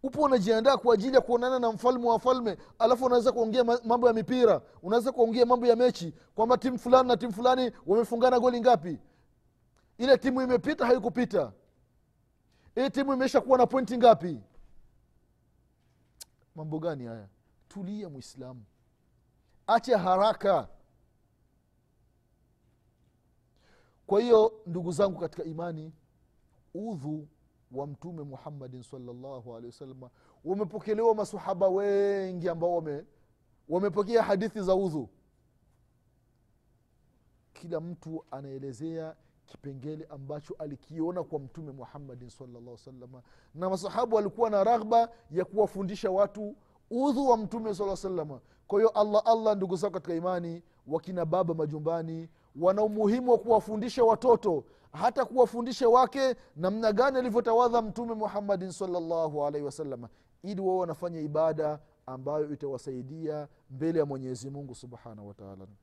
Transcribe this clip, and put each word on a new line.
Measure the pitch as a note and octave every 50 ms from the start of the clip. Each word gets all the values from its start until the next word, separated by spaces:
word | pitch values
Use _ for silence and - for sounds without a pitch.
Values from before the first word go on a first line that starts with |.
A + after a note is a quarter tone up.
| -
Upo | C4+ B3+ C#4+
unajiandaa | D4+ C#4+ C4+ A#3+ F3+ G3+ A3+ A3 A#3 C4+ C#4 A3
kwa | - A#3+ A#3
ajili | G#3+ F#3+ C4 C4
ya | C4
kuonana | B3 - A#3+ A#3+ A#3+ B3+ C4 B3+
na | A#3+ A#3
mfalme | A3 G3 - B3 B3+ B3 A#3+ A#3
wa | A#3 A3
falme, | - B3 C4 C4 A#3+ A3 F3+ - - - - _
alafu | A#3 A3+ B3 A#3+ C4
unaweza | B3+ B3 A#3+ A3 B3+
kuongea | A#3 A#3 A#3 A3 G#3+ B3+ B3
ma-, | A#3 A#3 B3 A#3+
mambo | A3+ A#3 B3 A#3 A#3+
ya | A3+
mipira, | A3+ A3 - B3+ B3+ B3 A3 F#3 C3+ - - _ -
unaweza | - E3+ G#3+ B3 A3+ C4
kuongea | B3+ - A#3 A3+ A3+ B3 A#3+
mambo | A#3+ B3 A#3+ A#3+ B3
ya | A#3
mechi, | A3+ B3 B3 A#3 - E3+ E3 - - _ _ _
kwamba | - A3 A3+ B3+ B3
timu | - C4 B3+ A3+
fulani | - B3 B3 B3+ C4 B3
na | A#3+ F#3+
timu | - A#3+ F#3
fulani | G3 A#3+ B3+ B3+ B3+ B3+ A#3+ - - -
wamefungana | - F#3+ A3+ A#3+ - A#3+ A#3 A#3 B3 B3+ B3
goli | A#3 B3+ B3 A#3+
ngapi, | A3+ B3+ A#3+ F3+ D3 F3+ D#3 - - _ _ _ _ _ _ _ _ _ _ _ _ _ _ _ _ _ _ _
ile | A#3 C4 C4+ -
timu | - C4+ C4 C4
imepita | C4 B3 B3+ A#3+ - - D#4 - B3+
haikupita, | A#3+ B3 B3+ F#3+ A#3+ D#3+ A#3+ B3 A#3+ - F#3+ D3 A2+ G2 _ _ _ _ _ _ _ _ _ _ _ _ _ _ _ _ _ _ _ _ _ _ _ _
hii | A3 C4 C#4
timu | - C4 C#4 C#4 C#4
imesha | B3+ C4 C4 - C#4
kuwa | - B3 C4 B3
na | B3 -
pointi | A#3 C4+ B3+ - A#3+ B3
ngapi. | A3+ A#3+ A3 - - F3+ D#3 A2+ G2 _ _ - - - - - - _ _ _ _ _ _ _ _ _ _ _ _ _ _ _ _ _ _ _ _ _ _ _ _ _ _ _ - _ _ _ _ _ _
Mambo | D#3+ D#3 D#3 D3+ D#3
gani | D#3 E3+ D#3 C#3 B2
haya? | A#2 A2+ A2+ G#2 F#2+ _ _ _ _ _ _ _ _
Tulia | - G3 F#3+ F3+ G#3 G#3 G#3 F3
Muislamu, | C#3+ C3 A#2 - - C3+ B2+ B2+ B2+ B2 G#2+ _ _ _ _ _ _ _ _ _ _ _ _ _ _ _ _ _ _ _ _ -
acha | A3 A#3 A3+ C4 B3 G#3
haraka. | F3 F#3 F#3 F#3 G3+ A3 G3+ - - G3 F#3+ D3+ A2+ - - _ _ _ _ _ _ _ _ _ _ _ _ _ _ _ _ _ _ _ _ _ _ _ _ _ _ _ _ _ _ _ _ _ _ _ _ _ _ _ _ _ _ _ _ _ _ _ _ _ _ _ _ _ _ _ _ _ _ _ _ _ _ _ _ _ _ -
Kwa | G3 G#3
hiyo, | A#3 A#3+ A#3 A3 G#3+ A3+ A3 - -
ndugu | F3 E3 F3+ F3 E3+
zangu | F3 C#3+ G3+ G3+ F#3 -
katika | F3 D#3 - - D#3
imani, | D#3+ D#3+ D#3 E3+ F3 E3 D#3 D#3 D#3+ D#3 _ _ _ _ _ _ _ _ _ _ _ _ _ _ _ _
udhu | E3+ G#3 A3+ G#3+ D#3 C3 D3 D3+ D#3 D3+ D3+ _ _ _ _ _ _ _ _
wa | B2 C3 C#3 D3
Mtume | C#3+ - - F3 F3 D#3+ D3
Muhammadin | C#3+ C3+ B2+ - D#3 D3 C#3+ C3 B2+ B2+ B2+ A#2+
sallallahu | - - C3 B2 B2 B2 B2 B2+ C3+ C#3 C3 A2 B2
alaihi | A#2 A2+ A#2+ A#2+
wasallam | A#2+ - D3 C3 C3 C3 B2+ B2 _ _ _ _ _ _ _
umepokelewa | D#3 F#3+ G3+ G#3+ E3+ G#3 G#3+ - G#3 G#3+ G#3 A3+ A#3 A3
masahaba | A3 G3+ - - G3 D#3 - G3 F3 G3 F#3+
wengi | F#3 G3 G3+ G3+ G3+ G3 G3+ G3+ G3+ G3 F#3+ F#3+ F3+ F3+ D#3+ F3+
ambao | E3+ E3 E3 F3 F3
wame-, | E3+ D#3+ D#3 C#3+ C#3+ E3 _ _ _ _ _ _ _ _ _ _ _ _ _
wamepokea | D#3 F3+ G3 G#3 D#3+ G#3 G#3 F#3 A#3 A3+ G#3
hadithi | F3 G3+ F#3+ G#3+ A3 - A3
za | F#3+ F3+ F#3+
udhu. | F#3 G3 F#3 D3+ D#3 A#2+ G#2 _ _ _ _ _ _ _ _ _ _ _ _ _ _ _ _ _ _ _ _ _ _ _ _ _ _ _ _ _ _ _ _ _ _ _ _ _ _ _ _ _ _ _ _ _ _ _ _ _
Kila | - - F3 E3+ D#3+
mtu | D#3+ E3+ F3 E3 - D#3+ D#3+ D#3 - _
anaelezea | - C3+ C#3 C#3 C3+ C3+ C3+ C#3 B2+ G#2+ D3+ E3 E3 D#3+ D#3+ D#3 D#3+ _ _ _ _ _ _
kipengele | _ - - _ C#3+ C#3 C3+ A#2+ D3+ D#3 D#3 E3 _
ambacho | D#3 C#3 C3+ C3+ D3 D3 C#3+ - - -
alikiona | D#3 D3 C#3+ C3 _ _ D3+ D#3+ D#3+ E3+ F3+ F3+ D#3+
kwa | - E3 D3
Mtume | C#3 B2+ - D#3+ D#3 D3+
Muhammadin | C3+ C#3 B2 - - C#3+ C#3+ C3+ B2+ A#2+ B2 A#2+
sallallahu | - _ C#3 B2+ A#2+ A#2+
alaihi | A#2+ B2
wasallam, | A#2+ A2 _ C#3+ C3 B2+ A#2+ B2 C3 B2+ B2 _ _ _ _ _ _
na | D3+ F3 F#3
masahaba | F#3+ F3+ F3 G3 - G#3+ B3+ A#3+ A3+
walikuwa | G#3+ G#3 G3 - A3 A#3 A3+
na | G#3 G3+ G3
raghba | A3 A#3+ A#3 G#3+ G#3+ A#3 A#3 A#3 A#3 - _ _ _
ya | D3 F3 F3+
kuwafundisha | F3+ - G#3 G#3 G3 - F#3+ G3 F3+ G#3 - - G3+
watu | F#3 F#3+ G3+ G3 G3+ G#3+ G#3+ G#3 C#4+ _ _ _ _ _ _ _
udhu | A3+ A#3 C4 D4 C4 B3 C#4 C4
wa | A#3+ A3+
Mtume | G#3+ F3+ - A3 A3 A3 G#3
sallallahu | E3+ G#3 G3 G3 F#3 - F#3+
alaihi | F#3 E3+
wasallam. | D#3 D#3 C#3+ A#2+ _ _ _ _ _ _
Kwa | G3 G#3
hiyo, | A3 A3+
Allah, | - G#3 G#3 G#3 G#3 G#3+ -
Allah, | A3 A#3 A#3 A3 A3 G#3+
ndugu | G3+ F#3+ F3+ F3+
zangu | F3 F3+ G3+ E3+
katika | F#3 D3 - E3+
imani, | E3 E3+ F#3 F#3 F3+ E3+ E3+ E3 E3+ _ _ _ _ _ -
wakina | D3 D#3+ - - F3+ F3+ E3+
baba | D#3+ D#3+ F#3 F#3+ E3+ E3
majumbani | D#3+ D#3 D3 D3 D#3 D3+ D#3+ E3 E3+ E3 E3 E3 E3 E3 D#3+ _ _ _ _ _
wana | C#3 E3 F#3 F#3+ G3+ G#3+
umuhimu | G#3+ G#3 G#3+ G#3+ G3+ A3 B3+ B3 B3
wa | A#3+ -
kuwafundisha | - A3+ A#3 G#3+ - G3+ A3 G#3+ G#3 B3 - - A#3+
watoto, | A3+ A3 G3+ - B3+ A#3 - - G#3 E3+ C#3+ - _ _ _ _ _ _
hata | D3+ F#3+ B3 B3 C#4 B3+
kuwafundisha | B3 A#3 B3+ B3 - - A#3 A#3 A#3+ A#3 - C4+ A#3
wake | A3+ B3 C4 - - C#4 C4+ C4 A#3+ - - _ _
namna | D3 E3 F#3 G3+ A3 A3+ A3 G#3+
gani | G3+ B3+ C#4 C4+ C4
alivyotawadha | B3 B3+ G3+ A#3+ A#3+ A#3+ A3+ A#3 A#3+ A#3+ A3+ A#3+
Mtume | A3+ G#3+ F3+ - A#3+ A#3 A3+
Muhammadin | G#3+ G#3+ G3+ - G3+ G#3 G3+ G3+ F#3 F#3 F#3+
sallallahu | E3 - G3+ F#3 F3 F3+ E3 E3 E3+ E3 E3 D#3 D3 D3+ C#3+
alaihi | C#3+ D3 D3 D3
wasallam, | C#3+ C3 - D#3 C#3 C3 A#2+ A#2 A2 _ _ _ _ _ _ -
ili | F#3 G#3 F#3+
wao | G3 F#3 F#3 F#3
wanafanya | F3+ E3+ D#3 - F3+ F3 E3+ D#3+
ibada | D3+ D3+ D3 D3+ D#3+ D#3+ D#3 D3+ D#3 D3+ D3+ D3 _ _ _ _ _
ambayo | - C3 C3 C3 C#3+ D3 D#3 D3+ D3 D3
itawasaidia | C#3+ D3 C#3 C3+ A#2+ - C#3+ C3 B2+ B2 C3 D3 D#3+ D#3+ D3+ D3+ D3+ D3 C#3 _ _ _ _
mbele | C3+ C3 D3+ D#3+ D#3+ D#3+
ya | D3+
Mwenyezi | C#3+ C#3 C3+ C3 B2+ B2+ B2 B2 C3+
Mungu | C#3 C#3+ C#3+ C3+ B2
subhanahu | - - B2 A#2+ A2+ _ A#2+ A2 G#2 G#2 G2+
wa | G2+
ta'ala. | _ G#2 G2 G2 F#2+ F#2+ F#2+ G#2 G2